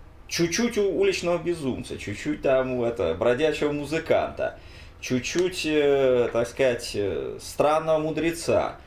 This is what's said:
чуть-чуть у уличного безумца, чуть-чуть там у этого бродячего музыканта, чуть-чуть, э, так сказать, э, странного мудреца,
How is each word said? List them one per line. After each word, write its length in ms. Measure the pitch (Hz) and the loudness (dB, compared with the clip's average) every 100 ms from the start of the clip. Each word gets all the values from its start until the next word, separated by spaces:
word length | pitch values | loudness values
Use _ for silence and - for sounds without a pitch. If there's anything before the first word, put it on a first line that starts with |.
| - - - | -20 -20 -10
чуть-чуть 500 | - 170 196 233 208 | -2 0 2 0 2
у 140 | 196 175 | 0 2
уличного 380 | 196 175 175 175 | 2 2 0 -2
безумца, 600 | 170 165 135 95 - - | -2 -4 -2 -4 -6 -10
чуть-чуть 440 | - 104 147 151 | -8 -6 -4 -2
там 300 | - 131 131 | 2 2 2
у 100 | 123 | 0
этого 300 | 117 117 85 | -2 0 -2
бродячего 580 | 82 113 123 156 151 147 | 2 2 2 2 2 0
музыканта, 880 | 147 139 160 - 104 76 - 64 - - - - - | -2 -4 -4 0 0 0 -4 -6 -6 -18 -20 -20 -14
чуть-чуть, 640 | - 127 - 175 180 180 156 | -4 -2 -2 0 0 -2 0
э, 640 | 151 143 139 131 123 113 | 2 4 4 4 4 2
так 140 | 113 120 | 0 -2
сказать, 440 | - 131 120 - 107 | 2 2 2 -4 -4
э, 420 | 101 76 64 55 | -2 -2 -6 -8
странного 580 | - - 143 156 160 156 | -14 0 2 2 2 0
мудреца, 760 | 156 156 165 165 - 95 71 - | 0 -2 -2 -2 0 2 0 -6